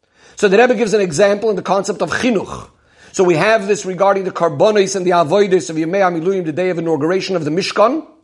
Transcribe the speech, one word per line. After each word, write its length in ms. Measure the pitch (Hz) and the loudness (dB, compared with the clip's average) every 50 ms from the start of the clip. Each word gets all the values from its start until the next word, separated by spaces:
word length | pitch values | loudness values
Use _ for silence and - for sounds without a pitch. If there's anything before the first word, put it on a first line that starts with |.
| _ _ _ _ _ - - | _ _ _ _ _ -20 -4
So 100 | - 214 196 | 0 0 4
the 100 | 185 208 | 4 6
Rebbe 160 | 247 247 247 | 4 4 2
gives 200 | 202 233 196 202 | 0 0 0 0
an 60 | 214 | 0
example 500 | 196 180 143 165 208 202 202 202 233 220 | 0 0 0 2 2 2 2 0 -2 -2
in 60 | 208 | -2
the 60 | 165 | -2
concept 400 | - 180 180 202 190 - 185 - | -2 -2 -2 -2 -2 -2 -4 -4
of 80 | 185 151 | -4 -4
chinuch. 600 | - - - 254 226 180 - - - - - - _ _ _ _ _ _ - - | -4 -2 -2 0 0 -2 -4 -6 -12 -14 -16 -18 _ _ _ _ _ _ -20 -6
So 120 | - - 190 | -2 0 2
we 120 | 180 170 | 2 2
have 300 | 151 180 220 226 220 190 | 2 2 2 2 2 2
this 200 | 196 208 - - | 0 -4 -4 -4
regarding 380 | 185 185 165 196 196 196 196 185 | -6 -4 0 2 2 2 0 -2
the 60 | 170 | -6
karbonos 640 | - - 175 165 151 135 185 220 208 208 196 - 196 | -4 -2 -2 -2 0 2 2 2 4 2 0 0 -2
and 120 | 196 180 | -2 0
the 60 | 180 | 2
avodos 580 | 180 175 165 143 175 208 202 190 185 180 - - | 2 2 2 2 2 2 2 2 2 0 0 -2
of 60 | 165 | -4
Yemei 260 | 156 160 160 185 202 | -4 -4 -2 0 0
HaMiluim, 420 | 190 180 175 165 156 185 196 190 175 | 2 0 0 -2 -2 -2 -2 -2 -4
the 80 | 156 | -4
day 160 | 143 180 180 185 | -4 -2 -2 -2
of 100 | 175 170 | -2 -2
inauguration 560 | 165 165 160 139 143 160 185 190 - - 190 | -2 -2 -2 0 0 0 -2 -2 -2 -2 -2
of 120 | 170 151 | -2 0
the 40 | 147 | 0
Mishkan. 560 | 151 185 190 - - 214 208 233 277 320 - - - _ | -2 -2 -2 -2 0 2 2 2 0 -2 -8 -10 -18 _